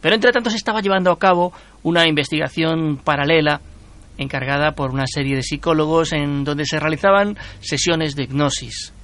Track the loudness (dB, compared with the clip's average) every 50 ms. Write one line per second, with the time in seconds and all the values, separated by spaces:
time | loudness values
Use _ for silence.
0 | 0 0 0 4 4 4 2 2 0 0 -4 -2 -4 -2 -4 -2 0 2 2 2
1 | 4 2 2 4 4 4 4 4 2 -2 -4 -10 -20 -20 -20 -6 -4 0 2 4
2 | 4 4 4 2 0 -2 -2 -2 -2 -2 -2 -2 0 0 0 0 0 -2 -2 -2
3 | -2 -2 0 0 2 2 4 4 4 2 0 -2 -4 -16 -20 -20 -20 -20 -20 -20
4 | -20 -20 -12 -10 -10 -6 -6 -6 -4 -2 0 0 0 0 0 -2 -4 -4 -2 -2
5 | -2 -2 -2 -4 -2 -2 -2 -2 -2 -4 -6 -4 0 0 2 2 2 2 2 2
6 | 2 2 -2 -2 -2 -2 -2 -2 -2 -2 -2 -4 -4 -4 -4 -2 -2 -2 -2 0
7 | 2 4 4 4 2 0 -4 -8 -12 -18 -18 -16 -8 -6 -4 -2 0 0 0 0
8 | 0 -4 -4 -6 -6 -4 0 0 0 0 0 -4 -8 -10 -12 -14 -14 -14 -16 -20